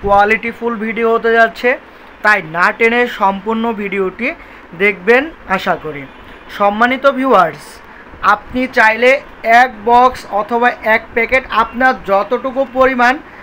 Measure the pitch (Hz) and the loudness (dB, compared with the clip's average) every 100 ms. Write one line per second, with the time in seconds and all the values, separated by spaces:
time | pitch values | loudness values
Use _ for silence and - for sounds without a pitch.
0 | 202 202 202 220 233 226 233 226 220 220 | 0 2 2 0 -4 -8 -8 -6 -6 -4
1 | 226 226 226 226 226 - 247 302 - - | -2 0 0 2 0 0 -4 -4 -8 -20
2 | - - 214 208 160 170 196 214 226 240 | -20 -4 0 0 -2 0 0 2 0 2
3 | 240 - 196 196 208 226 233 208 202 196 | -2 0 -2 -2 -4 -4 -4 -6 -6 -4
4 | 185 185 254 - - - - 165 202 190 | -4 -4 -8 -8 -16 -20 -20 -2 -2 0
5 | 185 247 320 - - 190 190 160 156 143 | 2 2 0 -10 -6 -4 -2 -6 -8 -12
6 | 135 - - - - - 202 214 240 262 | -16 -20 -20 -20 -18 -2 0 2 0 2
7 | 277 254 262 202 165 147 - - - - | 0 0 2 4 4 -2 -18 -20 -20 -20
8 | - - 190 208 - 247 254 247 220 220 | -20 -4 -2 -2 -2 -6 -2 2 2 4
9 | 247 285 - - 226 233 254 214 214 240 | 2 2 -2 -6 2 4 4 0 2 4
10 | 254 - - 202 208 233 240 - 220 220 | 4 0 -6 -6 -2 0 0 0 0 0
11 | - 240 226 262 247 220 233 240 262 202 | -2 -4 0 -2 0 -2 -2 0 0 0
12 | 185 196 202 240 269 254 262 254 262 254 | -2 -2 0 -4 -4 -4 -4 0 2 2
13 | 240 302 - - | 0 0 -8 -20